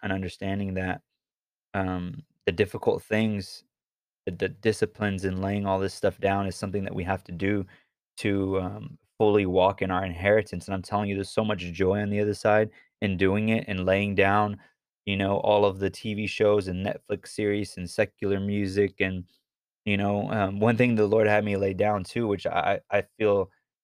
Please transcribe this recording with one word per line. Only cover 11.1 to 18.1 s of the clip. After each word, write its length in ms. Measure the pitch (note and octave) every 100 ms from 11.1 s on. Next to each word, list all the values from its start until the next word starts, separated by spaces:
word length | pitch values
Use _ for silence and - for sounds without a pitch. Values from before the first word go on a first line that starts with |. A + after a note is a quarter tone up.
| G2
there's 140 | G2
so 160 | - G#2+
much 160 | G2+ F2
joy 280 | E2+ F#2 G#2
on 80 | G#2
the 120 | G#2
other 120 | G#2 G2+
side 360 | G#2+ G#2+ G#2+ - _ _
in 160 | G#2 F2+
doing 320 | F#2+ G2+ A2
it 160 | A2+ -
and 180 | F#2+ F#2
laying 300 | G2 G2+ G2
down, 440 | G2 G#2 G#2 G2+ - _ _ _ G#2
you 120 | G2
know, 200 | G2 G2
all 260 | A2 G#2 G2+
of 140 | F#2+
the 100 | G2
T 240 | - A2+
V 140 | G#2 G#2
shows 400 | - G#2 G#2 F#2+
and 180 | F2+ G2+
Netflix 440 | - - G#2 -
series 480 | - G#2 G#2 G2+ -
and 120 | F2
secular 500 | - G#2